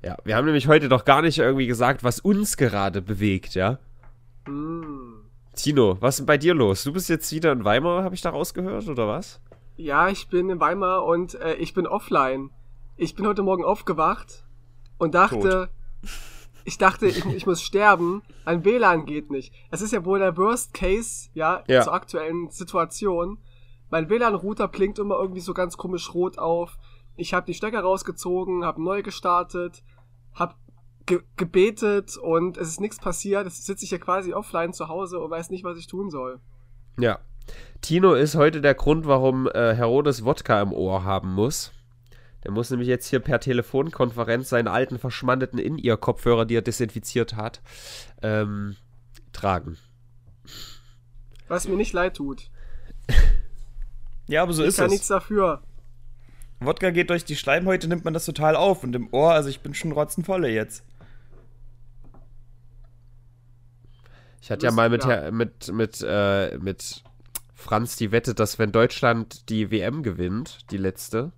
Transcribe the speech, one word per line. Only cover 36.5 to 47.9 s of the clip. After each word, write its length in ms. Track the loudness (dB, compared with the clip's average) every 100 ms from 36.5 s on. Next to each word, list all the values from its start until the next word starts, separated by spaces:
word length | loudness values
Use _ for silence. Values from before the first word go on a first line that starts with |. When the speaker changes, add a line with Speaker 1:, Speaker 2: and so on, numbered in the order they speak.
| -20 -20 -20 -16 -2
Speaker 1:
Ja. 200 | 0 0 -8 -16 -14 -14 -16 -14
Tino 320 | 0 4 6
ist 220 | 6 4 6
heute 240 | 4 6
der 160 | 2 4
Grund, 320 | 4 2 4
warum, 400 | 4 4 2 0
äh, 260 | 2 2
Herodes 520 | 4 4 4 2 0 0
Wodka 360 | -2 2 2
im 120 | 2
Ohr 320 | 0 0 0 0
haben 280 | -2 0
muss. 380 | 0 0 -2 -8 -14 -20 -20 -20 -20 -20 -14
Der 80 | -6
muss 180 | -4 -2
nämlich 200 | -2 0
jetzt 180 | 0 0
hier 100 | -2
per 200 | 0 -2
Telefonkonferenz 1120 | 0 -2 0 -2 -2 0 -2 0 0 0 0
seine 220 | 0 2
alten 280 | 0 -2 -4
verschmandeten 580 | -8 -4 0 0 0 -2
In-Ear-Kopfhörer, 880 | -4 -2 0 0 0 0 2 4 4
die 100 | 0
er 60 |
desinfiziert 760 | 0 -2 -4 -4 -4 -2 -2 -4
hat, 240 | -10 -12 -20 -20 -18